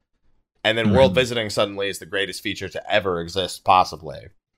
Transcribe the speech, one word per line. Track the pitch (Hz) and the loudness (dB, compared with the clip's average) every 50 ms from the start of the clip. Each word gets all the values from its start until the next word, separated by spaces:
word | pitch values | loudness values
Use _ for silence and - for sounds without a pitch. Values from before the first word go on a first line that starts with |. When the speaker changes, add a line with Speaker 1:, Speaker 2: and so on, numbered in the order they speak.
| _ _ _ _ _ _ _ _ _ _ _ _ - | _ _ _ _ _ _ _ _ _ _ _ _ -2
Speaker 1:
and | 107 110 117 | -2 0 2
then | 113 104 101 | 2 2 4
world | 131 135 131 | 6 6 6
Speaker 2:
Mm-hmm. | - 131 | 4 2
Speaker 1:
visiting | 131 117 123 120 110 104 | 0 0 -2 -4 -4 -4
suddenly | - 123 107 101 98 98 101 98 | 0 0 -2 -2 -2 -4 -4 -4
is | 92 - | -6 -8
the | 92 | -12
greatest | 80 98 98 98 92 90 - - | -8 -4 -4 -4 -4 -6 -8 -6
feature | 107 95 - 98 87 | -8 -6 -6 -8 -10
to | - - - - | -10 -10 -6 0
ever | 98 107 92 98 87 85 | 0 0 2 2 -2 -2
exist, | 85 85 85 98 90 87 - - - | -4 -4 -4 -4 -4 -4 -6 -8 2
possibly. | - 95 92 87 - - 78 80 73 65 - - - _ _ _ _ _ | 4 6 6 6 2 -2 -12 -12 -14 -14 -14 -16 -20 _ _ _ _ _